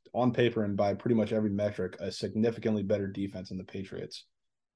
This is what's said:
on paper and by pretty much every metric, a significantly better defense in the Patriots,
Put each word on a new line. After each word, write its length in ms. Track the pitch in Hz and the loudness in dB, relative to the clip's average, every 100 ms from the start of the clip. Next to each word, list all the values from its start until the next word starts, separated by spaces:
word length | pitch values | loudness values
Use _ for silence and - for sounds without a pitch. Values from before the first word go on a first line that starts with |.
| - | -8
on 200 | - 123 | 0 2
paper 320 | 120 120 117 | 4 4 2
and 120 | 104 98 | 0 2
by 180 | 101 | 2
pretty 200 | 98 - | 2 2
much 180 | 117 104 | 4 4
every 180 | 110 107 | 2 2
metric, 460 | 98 104 101 92 - | 2 0 0 -4 -4
a 100 | 98 | -8
significantly 720 | - 104 101 113 113 113 107 | -4 -4 0 0 0 0 0
better 240 | 98 104 98 | 2 0 0
defense 440 | 98 98 95 92 | -4 -6 -6 -10
in 60 | 95 | -10
the 80 | |
Patriots, 640 | 95 98 95 - - - - _ _ _ _ | -10 -10 -10 -10 -12 -12 -20 _ _ _ _